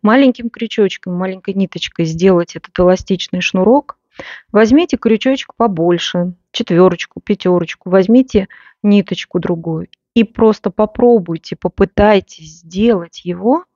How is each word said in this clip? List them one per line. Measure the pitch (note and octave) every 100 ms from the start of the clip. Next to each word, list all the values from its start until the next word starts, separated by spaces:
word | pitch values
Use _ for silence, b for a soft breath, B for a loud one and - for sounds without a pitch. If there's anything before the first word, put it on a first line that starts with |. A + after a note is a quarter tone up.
маленьким | G#3+ B3 C4+ A#3+ A#3
крючочком, | - A3+ - G3 - -
маленькой | F3+ F#3+ F#3+ F#3+
ниточкой | F#3+ F#3+ F3 - -
сделать | E3 D#3+ F#3 F3+ F3
этот | E3 - -
эластичный | F3+ F#3 - F#3 - F#3
шнурок, | F3 F#3 F#3+ C4+ - - _ B B B B
возьмите | G#3 A3+ C4+ F4 C4
крючочек | - A3 C4 C4+ - -
побольше, | A3+ F3 E3+ F3 - F3+ F3 F3 _
четверочку, | - A#3 E3+ F#3 F3 - -
пятерочку, | - G3+ F#3 F3 E3 - -
возьмите | F#3+ F#3 A#3+ C4 - F#3+ B B B
ниточку | G#3 G3+ F#3+ F3 - F3+
другую | E3+ E3+ E3 D#3+ F3 _ _
и | -
просто | A3 - A3 G#3+ G#3
попробуйте, | - G#3+ - A#3+ A#3 E3+ E3 - E3+
попытайтесь | - - F#3+ - G#3 G3+ - - D#3+ D#3+
сделать | E3 F3+ A3+ G3+ E3+ -
его | F3 F3 G3+ C4 -